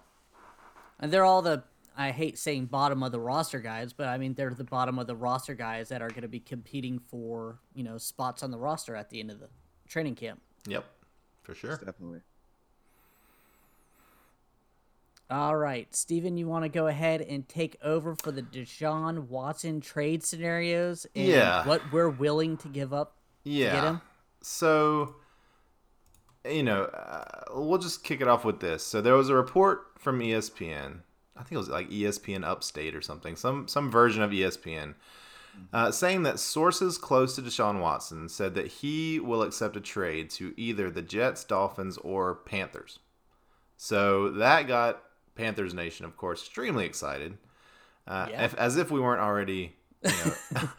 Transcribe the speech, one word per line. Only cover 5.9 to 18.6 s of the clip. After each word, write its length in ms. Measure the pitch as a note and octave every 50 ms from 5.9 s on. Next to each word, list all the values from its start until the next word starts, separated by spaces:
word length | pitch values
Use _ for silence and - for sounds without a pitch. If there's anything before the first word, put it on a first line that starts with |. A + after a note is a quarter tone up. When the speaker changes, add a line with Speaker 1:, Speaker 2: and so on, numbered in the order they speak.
| C3 B2 A#2
Speaker 1:
are 80 | A2+
gonna 180 | G#2+ B2+ A#2+ A2+
be 100 | A#2 A#2+
competing 600 | - - C3+ C3 - - - C#3 B2+ B2+ B2+ A#2+
for, 580 | - - - A#2+ A#2 A2+ A#2 A#2 A2+ A2+ A#2 A#2+ _ _ -
you 80 | C3 B2
know, 160 | A2+ A2 A2+
spots 460 | - - - - C3 B2+ A#2+ - -
on 80 | C3 B2
the 60 | A#2
roster 360 | B2 D3 - - - - A2+
at 160 | G#2+ G#2 -
the 80 | - A2+
end 140 | G#2+ A2 G#2
of 80 | G#2
the 80 | G2+ - - - _ _ _ _ _ -
training 260 | - D#3+ D#3+ D3 A#2+
camp. 260 | - A#2 A2+ G#2 - - _ _ _ - G2+
Speaker 2:
Yep, 160 | G#2 - - - _ _ _ _ _ _ _ _ _ _ _
for 120 | - -
sure. 140 | - - A#2
Speaker 3:
Yes, 80 | D#3 C#3+
definitely. 400 | - F#2+ F#2 - F#2 E2+ E2+ E2 - _ _ _ _ _ _ _ _ _ _ _ _ _ _ _ _ _ _ _ _ _ _ _ _ _ _ _ _ _ _ _ _ _ _ _ _ _ _ _ _ _ _ _ _ _ _ _ _ _ _ _ _ _ _ _ _ _ _ _ _ -
Speaker 1:
All 260 | B2+ C#3 D3 D3+ D#3
right, 380 | D#3 D3+ C#3+ C3 A#2+ A2 - -
Steven, 440 | - - - E3 E3+ E3 F#3 F3 E3+
you 100 | E3+ E3
wanna 220 | D#3+ E3 D#3+ D#3
go 160 | C#3+ E3+ D#3+
ahead 340 | D#3 D3 C#3+ E3 E3 D#3+ D#3+
and 260 | D#3 - C#3+ C#3 C3 -
take 280 | - D#3+ E3 D#3 - - -
over 320 | D3 D#3 E3 D3+ E3 D#3+
for 180 | D#3 - D#3 C#3+
the 80 | C#3 B2
Deshaun 840 | A#2 - C3